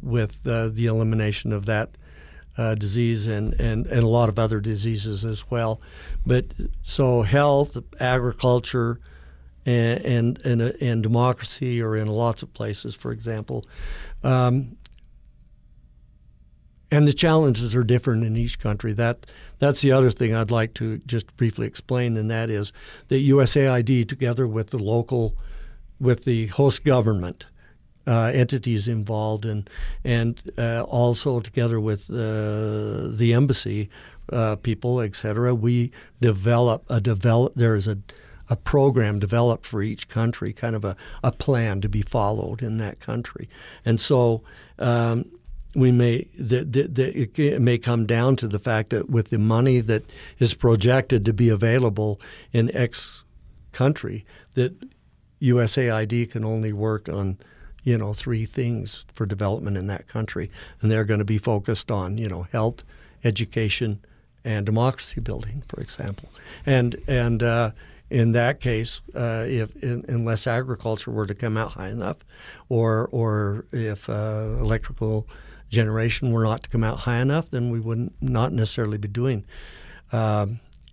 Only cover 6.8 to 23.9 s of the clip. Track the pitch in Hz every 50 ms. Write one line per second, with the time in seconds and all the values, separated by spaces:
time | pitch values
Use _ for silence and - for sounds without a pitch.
6.8 | - - - - 139 127 123 120 113 92 127 143 147 147 139 139 147 139 - 120
7.8 | - - - - 127 127 127 127 123 123 - - - 127 123 123 113 - - 127
8.8 | 117 117 120 120 - - - - - - - - - - - - - 127 123 120
9.8 | 117 117 120 - - - 123 120 113 120 - - - 127 120 117 113 123 - -
10.8 | 139 123 113 113 107 110 113 117 123 127 123 - - - - - 135 127 120 117
11.8 | 113 110 110 110 107 107 104 110 117 117 110 - - - - - 110 107 101 -
12.8 | - 117 107 - - 117 113 110 110 117 110 107 107 - 123 117 - - - -
13.8 | - - - - - - - - - 131 131 127 123 123 123 135 131 117 - -
14.8 | - - - - - - - - - - - - - - - - _ - - -
15.8 | - - - - - - _ _ _ - - _ - - - _ _ - _ _
16.8 | _ _ 151 147 151 147 139 - 170 165 156 160 156 139 117 107 120 117 107 123
17.8 | 120 110 123 120 - 135 117 110 117 110 110 120 120 117 - - - 107 104 101
18.8 | - 110 104 104 117 117 123 - - - - - - - - - 143 143 143 -
19.8 | 147 139 131 135 131 123 - - 123 110 110 113 113 104 120 113 113 113 - -
20.8 | 117 113 110 - - - 120 113 - - _ - 120 113 - - 113 - - -
21.8 | - - 127 123 123 120 113 110 107 110 113 113 113 113 110 104 104 - - -
22.8 | - - - - - - 135 135 139 139 135 139 131 - - 147 139 135 127 123
23.8 | 117 120